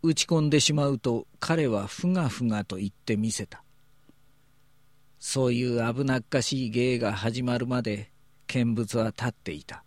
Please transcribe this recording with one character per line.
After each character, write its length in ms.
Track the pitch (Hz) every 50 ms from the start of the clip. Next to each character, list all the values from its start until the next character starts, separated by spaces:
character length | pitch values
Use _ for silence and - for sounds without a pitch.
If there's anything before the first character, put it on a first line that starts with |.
| -
打 100 | 165 160
ち 120 | - -
込 160 | - 175 160
ん 80 | 151 151
で 100 | 143 151
し 140 | 135 - 151
ま 140 | 151 143 143
う 120 | 139 113
と 280 | _ 127 117 113 - _ _ -
彼 280 | - - 165 165 156 131
は 200 | 113 101 98 98
ふ 240 | - - - 175 185
が 160 | 185 170 131
ふ 180 | 104 - 123 117
が 160 | 110 107 104
と 140 | - - 92
言 100 | 101 98
っ 20 |
て 260 | - _ _ - 113 101
み 140 | 107 113
せ 140 | 107 - -
た。 180 | - - - - _ _ _ _ _ _ _ _ _ - _ - - _ _ _ _ _ _ _ _ _ _ _ _ _ _ _ _ _ _
そ 280 | - - - 135 131 123
う 60 | 120
い 100 | 120 123
う 280 | 123 120 120 113 117 117
危 120 | 123 139
な 140 | 135 131 127
っ 20 |
か 200 | 113 - - 135
し 260 | 117 - - 131 131 117
い 20 |
芸 280 | 107 123 120 127 127 120
が 160 | 113 104 104
始 300 | 98 98 117 113 123 127
ま 140 | 123 120 120
る 100 | 120 123
ま 140 | 127 123
で 300 | 117 113 104 104 104 - _ _ _ _ _ _ _ -
見 260 | - 131 120 117 117
物 260 | 107 117 101 - 120
は 80 | 110 113
立 180 | - - 120
っ 60 | 123
て 200 | - _ _ -
い 120 | 82 76 69
た。 200 | - - - -